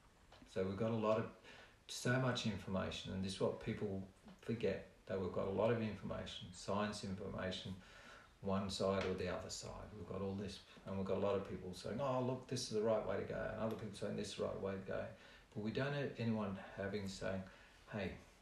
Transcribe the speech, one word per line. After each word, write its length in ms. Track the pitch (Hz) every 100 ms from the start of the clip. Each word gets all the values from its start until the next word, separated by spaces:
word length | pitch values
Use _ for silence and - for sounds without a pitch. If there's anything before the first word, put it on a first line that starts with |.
| - - - - -
So 100 | 92
we've 140 | 95 98
got 140 | 113
a 40 | 113
lot 220 | 107 110
of, 80 | - - - - - - -
so 240 | - 127 127
much 260 | 131 117 113
information, 680 | 98 - 95 92 - -
and 100 | 95 95
this 80 |
is 60 | -
what 200 | 113 -
people 440 | - 107 104 95 95 - - -
forget, 460 | - 113 98 90 - - -
that 120 | 95
we've 120 | 92
got 160 | 98 98
a 40 |
lot 200 | 101 113
of 100 | 113
information, 680 | 110 95 - - - - -
science 520 | - - 101 104 104
information, 680 | 101 95 95 98 95 92 98 92 - - - - - -
one 280 | 98 98 101
side 340 | - 95 98 92
or 80 | 92
the 140 | 92
other 200 | 85 -
side. 380 | - - 92 95 110
We've 100 | -
got 140 | 92
all 140 | 98 98
this, 200 | 98 - - - -
and 100 | 98
we've 100 | 95
got 100 | 95
a 80 | 98
lot 80 | 98
of 140 | -
people 240 | 92 92
saying, 260 | 90 - 107
"Oh, 220 | 139 127
look, 260 | 123 127 -
this 160 | 127
is 60 | - 107
the 40 |
right 200 | 113 107 98
way 80 | 98
to 60 |
go," 180 | - - -
and 80 | 104
other 140 | 110 110
people 220 | 110 -
saying, 160 | 104 107
"This 140 | 101
is 60 | -
the 80 |
right 180 | 101 -
way 120 | 95
to 180 | 98 95 101
go." 60 | 101 - - - - -
But 80 |
we 80 | 107
don't 220 | 131 139
have 180 | 143 120 -
anyone 360 | 113 110 101 98 - -
having 320 | 98 104 98
saying, 340 | - 98 95 95 - - - -
"Hey, 200 | 110 92 - - -